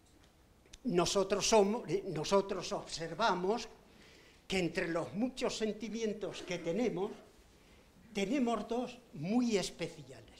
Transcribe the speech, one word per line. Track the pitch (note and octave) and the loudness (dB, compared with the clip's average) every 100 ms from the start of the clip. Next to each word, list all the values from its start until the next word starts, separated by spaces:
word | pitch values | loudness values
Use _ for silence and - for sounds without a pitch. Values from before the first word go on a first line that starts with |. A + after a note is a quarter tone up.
| _ - - - _ _ - - | _ -20 -20 -20 _ _ -20 -8
nosotros | C4 F3 E3+ G3+ F#3+ G3 - | 0 2 4 2 2 2 6
somos, | A3+ G3+ A#3 - | 8 8 4 -2
eh, | F#3+ G3 | -2 -2
nosotros | D#3 D3 G3 F#3+ F#3 - | -4 2 4 4 -2 -4
observamos | G3 - - E3 E3 A3 F3 F#3 A#3 - - - - - - - - - | -6 -6 -8 -6 0 2 2 2 -2 -4 -16 -20 -20 -20 -20 -20 -18 -4
que | F#3+ | 0
entre | E3 F#3+ E3+ | 0 0 -2
los | E3 C#3 | -2 -2
muchos | F3 B3+ - A#3 - | -2 -2 -2 -4 0
sentimientos | A3 G#3 A3 A3+ G#3+ G3 F3 - | -2 -4 -6 -4 -4 -4 -6 -8
que | - F3 | -6 -4
tenemos, | E3+ G3 A#3 E3+ G#3+ - - - - - - - - - - | -2 0 0 0 -4 -6 -18 -20 -20 -20 -20 -20 -20 -20 -10
tenemos | G3+ G3 C#4 A#3 A3 - | -4 0 2 2 0 -2
dos | A#3 B3+ - - | -4 -4 -8 -16
muy | - E3 A#3+ A#3+ G3 | -8 0 2 4 2
especiales. | E3+ - E3 - - - - | 0 -4 -8 -8 -16 -18 -20